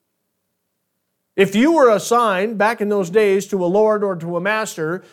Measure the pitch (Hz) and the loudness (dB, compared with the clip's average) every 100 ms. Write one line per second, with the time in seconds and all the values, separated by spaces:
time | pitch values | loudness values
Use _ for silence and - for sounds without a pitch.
0 | _ _ _ _ _ _ _ _ _ _ | _ _ _ _ _ _ _ _ _ _
1 | _ _ _ - 190 196 285 330 254 202 | _ _ _ -2 0 2 2 4 4 2
2 | - 233 226 185 214 208 208 233 208 208 | 0 0 2 0 -2 -2 -2 -2 -2 -2
3 | 175 214 208 190 196 196 175 202 214 214 | 0 2 2 0 -2 -4 0 2 2 0
4 | 202 180 165 175 190 220 202 - 156 180 | -4 -6 -6 -6 -4 -4 -6 -6 -6 -8
5 | - | -12